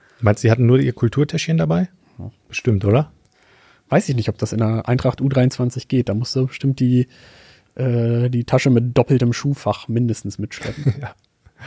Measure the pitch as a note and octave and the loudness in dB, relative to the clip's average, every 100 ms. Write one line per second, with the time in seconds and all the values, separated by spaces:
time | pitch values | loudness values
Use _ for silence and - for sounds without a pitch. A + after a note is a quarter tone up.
0 | _ _ G#2+ G#2 A2+ A#2 A#2+ C3 C3 - | _ _ 2 4 4 4 6 4 2 0
1 | A2+ C#3 D3 E3 - E3 D#3 E3+ F#3 _ | -2 0 -2 -2 -2 0 0 0 -2 _
2 | _ - F#2+ - _ - B2+ G2+ G2+ A#2+ | _ -18 -18 -18 _ -4 0 2 2 2
3 | D3 _ _ _ _ _ _ _ _ D#3 | 0 _ _ _ _ _ _ _ _ 0
4 | F#3 B2 G#2+ - - A2 A2 A2+ - B2+ | 0 -2 -2 -4 -4 -2 0 -2 -2 0
5 | C3 - C3+ C3 B2+ - B2 A#2+ - C3 | 0 -2 0 2 2 0 -4 -6 -4 -2
6 | A#2 G#2 B2+ C3+ C3 - C#3 C3 B2+ B2 | -2 -4 -4 -2 -4 -2 -4 0 2 2
7 | B2 - - - - _ _ - B2+ A#2+ | 0 -8 -20 -20 -20 _ _ -6 -2 0
8 | A#2 A#2 B2 A#2+ B2 C3 C#3 A#2 A#2+ B2+ | 0 0 0 -2 0 0 4 2 2 0
9 | - C3 A#2+ A#2 C#3+ C#3 G#2+ - - A#2 | 2 2 2 0 -4 -4 -4 -6 -4 -2
10 | A#2+ G#2+ G2+ - G#2+ - A2 C3 C#3+ B2 | -2 -4 -8 -10 -10 -10 -10 -4 -2 -2
11 | - - _ _ _ _ | -8 -16 _ _ _ _